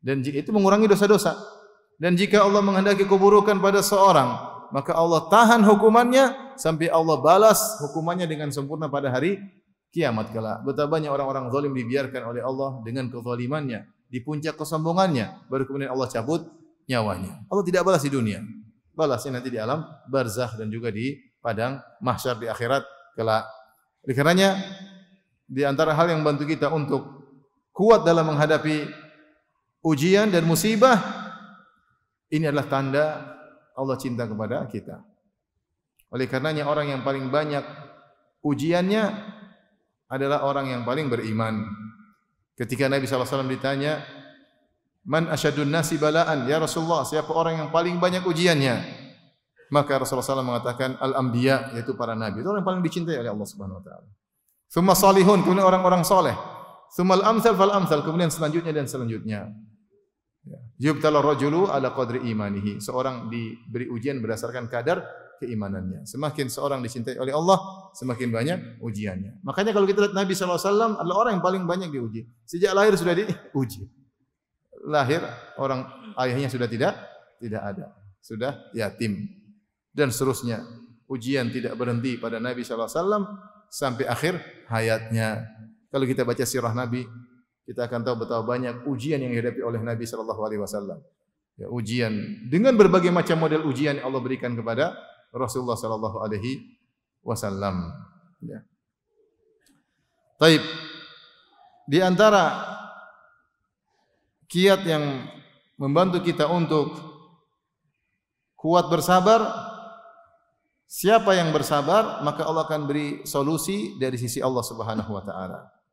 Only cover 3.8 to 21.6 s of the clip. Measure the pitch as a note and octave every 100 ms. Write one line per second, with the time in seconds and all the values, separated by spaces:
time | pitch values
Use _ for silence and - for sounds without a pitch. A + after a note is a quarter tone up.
3.8 | - G3+ G3 D#3+ B2 A#2 - - - C3+
4.8 | C#3 E3 E3 D#3+ - G#3 A3+ A#3 G#3 G#3
5.8 | A3 A3+ A#3+ B3+ C4 - - - D#3+ D#3+
6.8 | E3 E3 D#3+ D3+ D3+ F#3 A3 G3+ - -
7.8 | C#3+ D#3+ D#3+ F3+ E3+ D3+ D3 C#3 C#3 D#3
8.8 | D3+ C#3 C#3 B2 D#3+ G3+ - _ _ _
9.8 | _ E3+ D3 A2+ G#2+ A2+ A2 G#2 C3 C3+
10.8 | D3 D#3+ D3+ C#3 C3+ C3+ B2+ C3+ C#3+ C3
11.8 | A#2 C3+ B2+ B2 A#2 A#2+ A#2+ C3+ C3+ B2+
12.8 | A2+ C3 B2+ A#2+ A#2 A#2+ B2 D3+ C#3 A2
13.8 | - _ _ B2 A#2+ D3+ D#3 D3+ D3+ D#3+
14.8 | D#3+ E3+ F#3+ C#3 F#2+ - _ C3 C3 C#3
15.8 | C#3 B2+ B2 A2+ A2+ E3 E3 - _ _
16.8 | - B2 G#2+ F2+ F#2 - - G3 F3+ F3+
17.8 | F3 F3 C#3 C#3 A2+ F#2 - - - _
18.8 | _ - D#3 A#2+ C#3 B2 B2+ A#2+ A2 D3+
19.8 | D#3 - - C3+ B2 G#2 B2 A2 A2 A2+
20.8 | A#2 G#2 B2+ C#3+ _ _ A#2+ G#2+